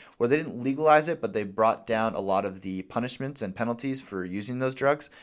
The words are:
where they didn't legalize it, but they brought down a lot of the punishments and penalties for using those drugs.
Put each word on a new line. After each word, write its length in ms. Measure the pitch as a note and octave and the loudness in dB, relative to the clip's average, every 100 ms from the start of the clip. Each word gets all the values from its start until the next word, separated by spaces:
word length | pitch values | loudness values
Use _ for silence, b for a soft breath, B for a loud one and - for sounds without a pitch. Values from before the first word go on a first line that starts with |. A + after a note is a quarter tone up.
| B - | B -2
where 120 | A#2+ | 2
they 80 | D3 | 2
didn't 240 | E3 A#2+ | 0 -4
legalize 460 | C3 C3+ D#3 D#3 D#3 | -2 2 6 6 6
it, 140 | A#2+ | 0
but 120 | A2 | -2
they 120 | G#2+ | -2
brought 420 | G2+ G2 A2 - - | -4 2 2 2 0
down 280 | A2 A2+ | 0 0
a 60 | - | 0
lot 240 | G2 F#2+ | 0 0
of 180 | F#2+ F#2+ | 0 -4
the 200 | F#2+ F#2 | -8 -8
punishments 600 | - B2 A#2+ - C3+ D3 | -6 -6 -4 -4 -8 -6
and 120 | G2+ | -8
penalties 480 | F#2+ A#2 A#2 C3+ C3+ | -4 -4 -4 -4 -6
for 220 | - G2 | -6 -8
using 340 | F2+ G2 G#2 B2 | -6 -6 -6 -4
those 160 | C3 | -4
drugs. 360 | C3 C#3 D3 - B | 0 0 0 -4 B